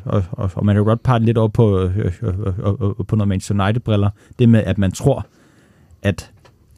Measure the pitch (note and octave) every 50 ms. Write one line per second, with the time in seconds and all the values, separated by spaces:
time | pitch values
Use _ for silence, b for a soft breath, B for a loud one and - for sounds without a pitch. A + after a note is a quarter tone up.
0 | - - A2 G#2 F#2 - - - G2 F#2+ - - G2+ G#2 G2+ G#2 G2+ G#2+ A#2 A#2+
1 | - B2+ B2 A#2 A2+ A2+ A2+ A2+ A2+ G#2+ - - A#2 G#2 G2 F#2 F#2 F2+ F#2 G#2+
2 | - F2 E2+ - A2+ G2+ F#2 G2 - F#2+ F#2 - - G2+ G2+ - G2+ G2+ F#2+ -
3 | - - A2+ A2 G2+ G2+ F#2 F#2+ - - G2+ G2+ F#2+ G2+ A2 B2 - A2+ G#2+ G2+
4 | G2+ G#2 b b b b b - B2 A#2 A2+ A2 - F#2+ F#2 G2+ F#2+ F#2 - -
5 | - C#3 C3 - - b b b b b b b b b b b b b b _
6 | - G2+ F#2+ - - - - _ - - _ _ _ _ _